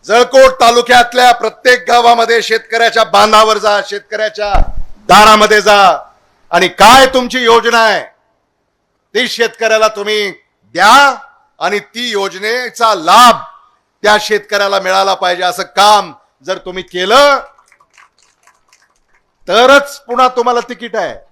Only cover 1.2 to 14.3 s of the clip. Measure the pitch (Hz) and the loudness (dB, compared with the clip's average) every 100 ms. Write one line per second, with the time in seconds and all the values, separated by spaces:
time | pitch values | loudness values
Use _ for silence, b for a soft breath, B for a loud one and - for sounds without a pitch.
1.2 | 247 233 220 - 254 247 247 240 233 233 | 2 2 -4 -4 -2 -2 0 2 2 2
2.2 | 226 233 208 226 - 226 233 226 220 208 | 2 -2 -2 -6 -4 -2 -2 0 0 0
3.2 | 214 214 220 214 208 208 196 202 _ 214 | 2 2 2 0 -2 -2 -6 -14 _ -8
4.2 | 214 208 208 190 - - - - - 185 | -8 -6 -2 0 0 -2 -8 -10 2 4
5.2 | 214 214 208 208 202 202 190 151 - _ | 6 4 2 2 2 4 2 0 -8 _
6.2 | _ _ _ 175 180 - 202 262 262 262 | _ _ _ -2 -2 2 4 4 2 0
7.2 | 247 254 233 233 233 226 220 185 117 _ | -4 -4 0 0 2 0 0 -2 -8 _
8.2 | _ _ _ _ _ _ _ _ _ 214 | _ _ _ _ _ _ _ _ _ -6
9.2 | 247 - 226 - 226 220 220 214 202 214 | -6 -4 -6 -4 -2 0 0 -4 -6 -6
10.2 | 202 165 _ _ _ 165 202 262 277 240 | -6 -10 _ _ _ 0 4 4 2 -2
11.2 | - _ _ _ 170 202 202 233 247 208 | -14 _ _ _ -6 -6 -10 -12 -8 -6
12.2 | 196 180 214 240 247 - 226 196 160 208 | -6 -8 -8 -8 -8 -4 -2 -2 0 2
13.2 | 247 - - _ _ _ _ _ 208 208 | 2 0 -6 _ _ _ _ _ -2 -2
14.2 | 208 | -2